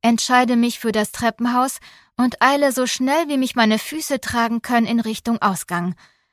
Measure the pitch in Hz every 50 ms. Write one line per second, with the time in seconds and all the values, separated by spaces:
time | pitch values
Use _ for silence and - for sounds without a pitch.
0 | - 233 233 220 - - 254 247 254 240 247 233 240 240 - - - 226 208 220
1 | 202 - - - 240 226 220 - 233 240 247 247 254 269 - - - - - -
2 | _ _ - - 247 247 - - 233 262 285 285 285 277 226 262 254 233 - -
3 | 254 269 285 320 339 294 294 262 262 247 - 247 226 214 214 214 - - 294 311
4 | - - 285 240 - - - 240 226 226 233 226 - - 247 233 226 226 233 233
5 | 226 220 220 - - 233 233 - - 202 185 - - - 175 175 175 180 175 _
6 | - _ _ _ _ _